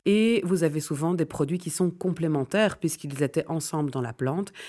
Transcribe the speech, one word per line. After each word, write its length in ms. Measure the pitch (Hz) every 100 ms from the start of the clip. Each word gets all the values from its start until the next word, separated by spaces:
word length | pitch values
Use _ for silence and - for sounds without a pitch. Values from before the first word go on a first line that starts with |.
Et 360 | - 208 226 233
vous 200 | 175 185
avez 160 | 165 151
souvent 340 | - 139 165
des 120 | 170 156
produits 320 | - 147 180
qui 120 | 165
sont 200 | - 180
complémentaires 840 | 180 185 160 160 147 135 202 214 -
puisqu'ils 420 | 165 - 147 139
étaient 240 | 151 160 -
ensemble 460 | 160 - 156 147
dans 80 | 131
la 120 | 120
plante 400 | 113 127 160 196 -